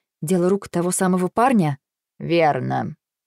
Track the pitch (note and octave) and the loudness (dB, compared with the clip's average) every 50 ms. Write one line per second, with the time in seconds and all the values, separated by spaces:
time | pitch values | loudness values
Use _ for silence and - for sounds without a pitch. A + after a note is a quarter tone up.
0 | _ _ _ _ D#3+ D3+ F#3 F3 F3 F#3 G3+ G3 - - - F3 E3+ F3+ F3+ - | _ _ _ _ -4 0 0 2 2 2 0 -2 -4 -4 -4 -2 -2 -2 -2 0
1 | F#3+ F#3 F#3+ F#3 F#3 F3+ - A3+ A#3 C4+ B3 G3+ D#3+ D3 C3+ - _ _ _ _ | 0 0 0 0 -2 -2 0 0 2 2 4 2 2 0 -2 -6 _ _ _ _
2 | _ _ _ - C#3+ D3 E3+ E3+ D#3+ D3 C3+ B2+ B2+ C3 C3 B2+ A2+ - D3+ - | _ _ _ -12 -4 -2 2 2 2 2 2 0 -4 -4 -4 -4 -6 -8 -10 -16
3 | _ _ _ _ _ | _ _ _ _ _